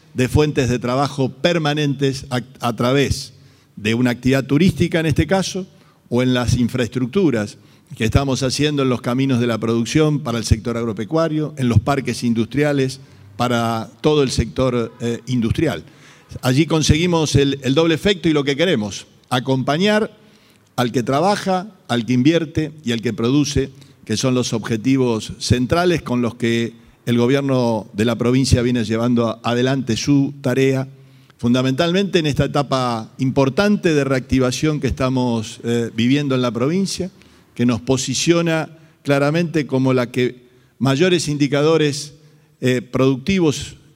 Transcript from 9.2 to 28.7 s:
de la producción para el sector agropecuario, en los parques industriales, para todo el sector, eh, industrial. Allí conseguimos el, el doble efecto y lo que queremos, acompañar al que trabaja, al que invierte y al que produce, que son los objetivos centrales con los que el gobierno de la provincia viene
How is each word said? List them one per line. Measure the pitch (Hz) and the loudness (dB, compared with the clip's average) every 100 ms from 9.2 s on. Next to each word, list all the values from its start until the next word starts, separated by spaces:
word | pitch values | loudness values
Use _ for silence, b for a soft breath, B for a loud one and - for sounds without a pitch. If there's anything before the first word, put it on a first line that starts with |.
| 135 120 | 0 0
de | 120 | 0
la | 113 | -2
producción | 113 117 117 151 156 147 | 0 -2 0 2 2 0
para | 135 117 | -2 -2
el | |
sector | 104 117 120 117 | 0 0 -2 -4
agropecuario, | 117 101 101 160 165 156 151 - | -4 -6 -2 0 0 -2 -4 -2
en | 123 | 2
los | 107 | 2
parques | 143 139 120 117 | 2 -2 -2 -4
industriales, | 123 117 110 131 147 143 131 - B B B - | -2 0 -2 0 0 0 -2 -4 B B B -4
para | 123 120 117 117 110 - | -2 0 0 -4 -8 -4
todo | - 151 | 0 2
el | 131 | 2
sector, | - 117 - 131 120 113 - | 0 -4 -2 0 0 -4 -6
eh, | 120 113 - | -6 -6 -4
industrial. | 123 113 - 156 82 - B B B B B | -2 -2 0 -2 -4 -10 B B B B B
Allí | 127 127 160 | 0 2 2
conseguimos | 160 147 151 180 165 151 143 | 2 2 2 2 0 2 2
el, | 139 139 | 2 0
el | 123 | 0
doble | 139 165 | 2 2
efecto | 160 202 190 165 | 2 0 0 0
y | |
lo | 147 | 0
que | 139 139 | 0 0
queremos, | 180 131 104 - - _ - | 0 0 -2 -8 -16 _ -6
acompañar | 131 123 131 135 151 208 208 214 - b b b b b | -4 -2 -2 0 0 2 2 0 -8 b b b b b
al | - 123 | -4 -2
que | 120 | -2
trabaja, | 117 135 185 202 190 185 214 - - | 0 0 0 0 0 -2 -4 -12 -4
al | 120 | -4
que | 110 | 0
invierte | 127 135 165 151 - 156 - | 2 4 2 0 -4 -4 -6
y | 117 | -4
al | 117 | -4
que | 117 | -4
produce, | 104 117 143 143 - 135 - B B | -2 0 2 0 -2 -4 -8 B B
que | - 107 | -6 -2
son | 131 | 0
los | 123 117 | 0 -2
objetivos | 113 101 113 120 135 123 110 - - | -4 -4 -2 0 2 2 -2 -6 -6
centrales | - 127 123 165 180 160 | 0 0 2 2 2 0
con | 123 123 | -2 -2
los | 117 | -2
que | 117 117 117 113 - B B - | -2 -2 0 -2 -8 B B -2
el | 120 | 2
gobierno | 120 139 139 127 120 110 - | 2 2 0 0 0 -2 -4
de | 98 | -2
la | 117 110 | 0 0
provincia | 120 131 131 131 | 2 2 2 2
viene | 123 | 2